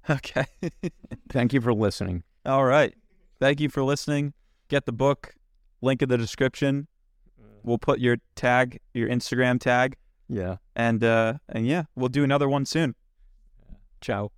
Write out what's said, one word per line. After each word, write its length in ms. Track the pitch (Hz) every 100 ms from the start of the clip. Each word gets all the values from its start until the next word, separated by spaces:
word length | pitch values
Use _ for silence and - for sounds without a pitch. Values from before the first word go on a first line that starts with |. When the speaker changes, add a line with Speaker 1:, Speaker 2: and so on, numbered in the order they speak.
| -
Speaker 1:
Okay. 360 | 143 - - 135 _ 175 - 175
<laughs> 400 | _ - - -
Speaker 2:
Thank 240 | 135 120
you 80 | 135
for 140 | 117
listening. 480 | 107 107 - 95 87 - _
Speaker 1:
All 200 | - 135
right. 300 | 135 139 131 - _ _ _ _
Thank 200 | 131 147
you 80 | 147
for 140 | 143
listening. 500 | 135 143 - 147 143 - _ _ _
Get 180 | 143 -
the 60 |
book, 420 | 117 135 143 - - _ _ _ _
link 180 | 127 135
in 60 | 143
the 80 | 123
description. 720 | 113 - 131 - 139 139 147 _ _ _ _ _ 110 107
We'll 140 | 117 117
put 200 | - 123
your 200 | 123 120 _ -
tag, 420 | 123 123 127 - _
your 140 | 123 113
Instagram 500 | 123 - 123 127 123
tag. 360 | 127 123 131 131 _ _ _
Speaker 2:
Yeah. 300 | 117 90 95 _ -
Speaker 1:
And, 260 | 117 117
uh, 320 | 113 113 113 139 -
and 180 | 113 117
yeah, 180 | 170 156 -
we'll 120 | 127
do 140 | 131
another 260 | 143 143 143
one 160 | 139
soon. 300 | 135 160 156 - _ _ - _ _ - - - - -
Speaker 2:
Ciao. 300 | - 101 104